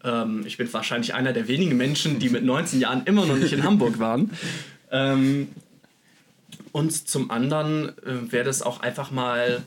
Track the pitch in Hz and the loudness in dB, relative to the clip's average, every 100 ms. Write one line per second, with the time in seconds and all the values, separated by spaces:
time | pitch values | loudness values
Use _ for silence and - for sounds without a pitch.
0 | 123 117 113 110 104 - 117 110 - 120 | -4 -2 -2 -4 -6 -6 -4 -4 -4 -4
1 | 117 123 131 117 113 139 180 123 131 147 | -2 -2 0 0 0 0 2 2 2 0
2 | 160 131 123 120 127 135 165 131 117 127 | 0 0 0 2 2 2 0 2 2 0
3 | 127 208 170 135 160 143 147 208 120 110 | 4 4 4 2 2 2 4 4 4 2
4 | 113 120 208 - - - - - - 131 | 0 0 0 -2 -8 -10 -12 -20 -6 -2
5 | 135 135 135 139 139 - - _ _ _ | 2 4 4 2 -2 -10 -20 _ _ _
6 | _ _ _ _ _ - - 147 160 - | _ _ _ _ _ -20 -8 -2 0 -2
7 | - 143 127 117 135 156 151 156 151 - | -4 -4 -2 0 0 0 0 -2 -4 -8
8 | - 127 117 120 123 131 123 127 123 123 | -8 -8 -2 -2 0 -2 -2 -4 -4 -6
9 | 135 135 123 120 123 123 | -6 -2 0 0 0 -2